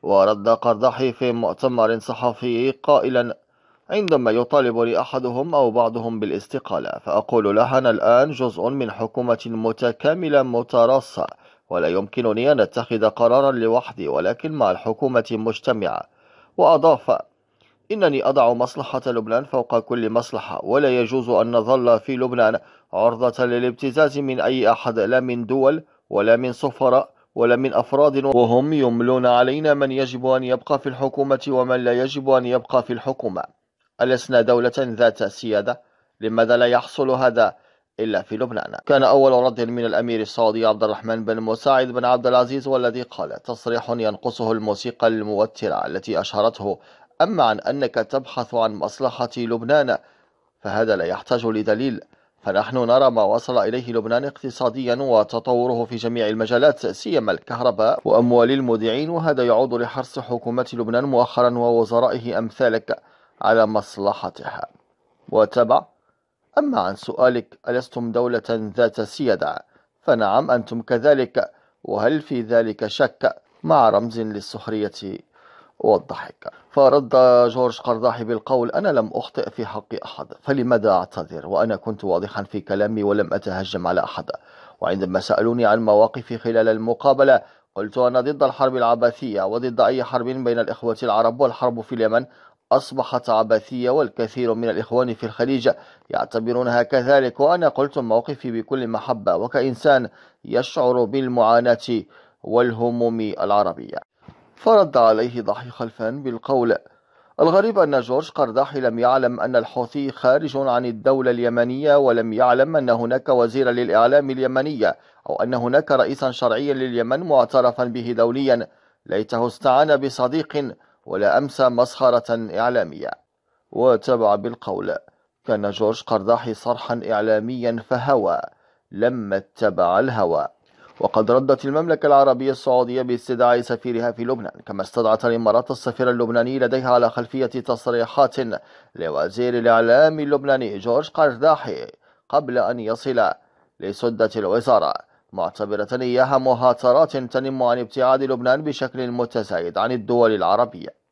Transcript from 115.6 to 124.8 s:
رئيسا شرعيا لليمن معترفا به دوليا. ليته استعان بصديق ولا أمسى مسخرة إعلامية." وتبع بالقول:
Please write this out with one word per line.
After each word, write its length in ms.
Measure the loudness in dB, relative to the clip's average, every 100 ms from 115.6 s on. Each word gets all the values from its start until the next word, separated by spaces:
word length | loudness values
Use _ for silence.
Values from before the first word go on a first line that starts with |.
| 2 0 2
رئيسا 400 | 2 2 0 -4
شرعيا 420 | -2 -2 0 -2
لليمن 460 | -2 -2 -2 -2 -2
معترفا 640 | 2 2 4 4 2 2
به 280 | -4 -4 -6 0
دوليا. 500 | 0 0 2 0 0 _ _ _ _
ليته 420 | -4 -2 -2 -2
استعان 500 | -2 2 4 4 2
بصديق 800 | 0 -2 -2 -2 -4 -4 -6 -10 _ _ -8
ولا 320 | -2 2 2
أمسى 320 | 0 0 0
مسخرة 880 | 2 0 2 2 2 0 -6 -4 -4
إعلامية." 520 | -2 0 -4 -6 -12 -12 _ _ _ _ _
وتبع 640 | 0 2 2 2 2 2 2
بالقول: 600 | -2 -10 -8 -6